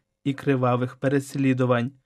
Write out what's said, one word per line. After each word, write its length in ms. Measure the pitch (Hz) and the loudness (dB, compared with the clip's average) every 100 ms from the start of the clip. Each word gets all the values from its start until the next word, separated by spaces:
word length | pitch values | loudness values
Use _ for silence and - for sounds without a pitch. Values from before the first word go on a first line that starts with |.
| _ _ | _ _
і 80 | 143 | -6
кривавих 640 | 139 - 135 123 123 127 - | -4 0 0 2 0 -2 -4
переслідувань. 960 | 135 139 139 139 135 127 127 120 117 - | -2 0 -2 -2 0 2 2 2 0 -6